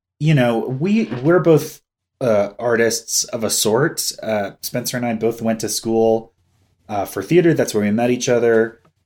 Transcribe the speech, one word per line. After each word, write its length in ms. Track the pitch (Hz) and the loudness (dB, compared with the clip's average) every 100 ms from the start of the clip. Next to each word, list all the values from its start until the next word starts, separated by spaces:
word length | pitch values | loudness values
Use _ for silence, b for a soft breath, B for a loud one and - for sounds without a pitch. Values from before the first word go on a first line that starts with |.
| _ - | _ -4
you 140 | 151 | 2
know, 240 | 151 120 113 | 4 4 0
we, 460 | 120 131 185 214 - 123 | -4 -4 0 0 -2 -2
we're 180 | 139 175 | 2 2
both, 400 | 170 151 - - _ _ _ - | 6 4 2 -14 _ _ _ -6
uh, 300 | 127 101 101 - | 0 0 0 -4
artists 680 | 117 113 113 113 - - | -2 2 0 -2 -6 -6
of 200 | - 117 | -4 -6
a 60 | 107 | -4
sort. 640 | - 110 110 160 156 - - | -2 0 2 0 -2 -10 -8
Uh, 300 | 110 107 101 - | -6 -4 -4 -10
Spencer 380 | - 123 123 127 | -10 -8 -6 -6
and 80 | 120 | -4
I 80 | |
both 260 | 110 110 113 | -2 -2 -2
went 200 | 110 110 | -2 -2
to 80 | 104 | -4
school, 640 | - 113 113 113 113 113 _ _ _ _ _ - | -6 -2 2 2 2 -2 _ _ _ _ _ -10
uh, 160 | 104 | -6
for 160 | 95 - | -6 -6
theater. 320 | - 170 170 | 0 2 4
That's 220 | 139 117 | 2 0
where 80 | 107 | 0
we 80 | 104 | 0
met 200 | 107 120 | 0 0
each 160 | 123 127 | 0 0
other. 520 | 120 117 113 113 - _ _ | 2 4 2 2 -4 _ _